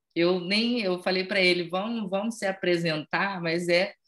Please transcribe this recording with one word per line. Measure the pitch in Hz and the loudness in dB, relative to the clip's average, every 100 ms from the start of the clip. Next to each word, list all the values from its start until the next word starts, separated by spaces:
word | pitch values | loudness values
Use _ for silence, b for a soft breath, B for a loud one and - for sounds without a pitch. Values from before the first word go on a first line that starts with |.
| _ | _
eu | 165 170 185 | 2 2 2
nem, | 175 208 233 247 | 0 0 0 0
eu | 190 180 | 0 0
falei | 190 185 | 0 -2
pra | 185 202 | 0 2
ele, | 180 175 165 | 4 4 0
"Vamos, | 180 214 233 196 | -4 -4 -6 -4
vamos | 196 220 220 | -4 -4 -4
se | 196 | -4
apresentar", | 190 175 170 170 156 - 170 196 190 | -2 0 2 0 -2 -4 -2 -2 -2
mas | 170 170 175 | -2 -2 2
é | 175 196 - | 2 0 -6